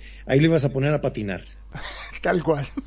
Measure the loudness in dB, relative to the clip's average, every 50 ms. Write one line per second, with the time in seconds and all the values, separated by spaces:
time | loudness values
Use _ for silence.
0 | -18 -18 -18 -12 -2 2 4 6 6 6 6 4 2 2 0 0 0 0 0 0
1 | -2 -4 -4 -4 -4 -4 -4 -6 -8 -14 -20 -20 -18 -16 -14 -12 -12 -12 -12 -14
2 | -14 -14 -10 -4 -2 0 0 0 2 0 0 0 -2 -6 -8 -10 -10